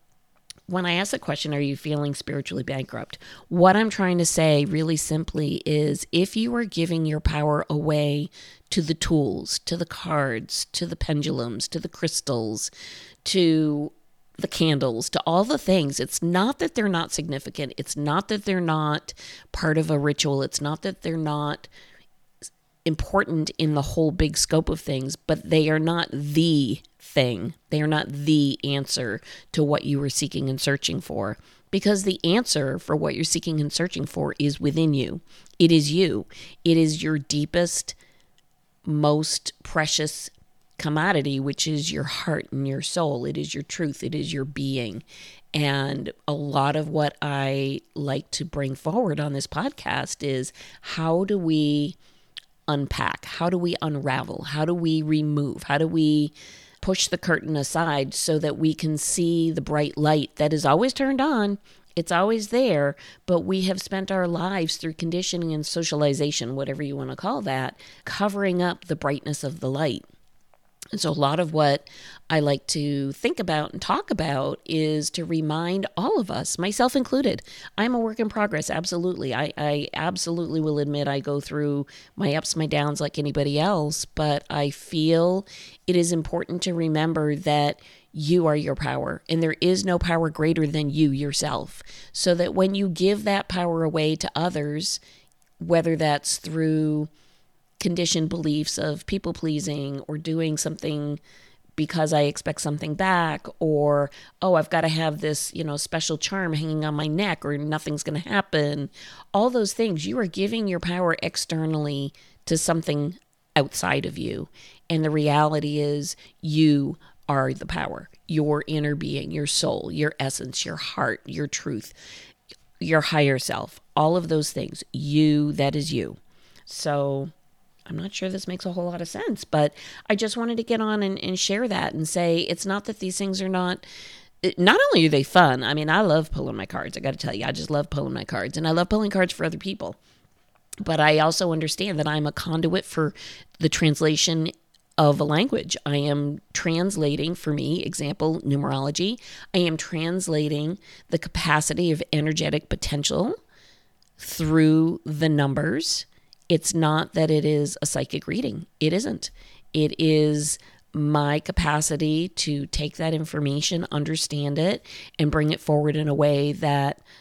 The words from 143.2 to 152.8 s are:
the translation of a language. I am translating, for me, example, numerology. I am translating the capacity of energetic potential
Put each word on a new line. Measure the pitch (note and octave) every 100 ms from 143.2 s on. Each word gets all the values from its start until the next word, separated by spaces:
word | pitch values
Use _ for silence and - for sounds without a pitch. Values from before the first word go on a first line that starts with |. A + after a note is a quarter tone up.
| - - - -
the | D#3+
translation | - D#3+ C#3+ D#3 D3+ - D#3+ D#3+ - _ _ _ -
of | D3+ C#3+
a |
language. | - D3+ A#3 A3+ - -
I | - C#3+
am | D3 C#3+ C#3+ D3 -
translating, | - F3 E3 F#3 G3 D3 D3 D3+
for | F3+ -
me, | D3 C3+ E3+
example, | - F3 C#3+ - D#3 D#3+
numerology. | - C#3 C#3 C3+ C#3 D3+ F#3 A#3+ - - -
I | F#3+
am | F3 D#3+
translating | - E3 E3 F3+ F3+ D3+ D3+ D3 D3+ F#3+ - - -
the | E3
capacity | - - E3 D3+ - D#3+ F3
of | D#3 -
energetic | D3+ D3+ D#3 D#3 D3 -
potential | -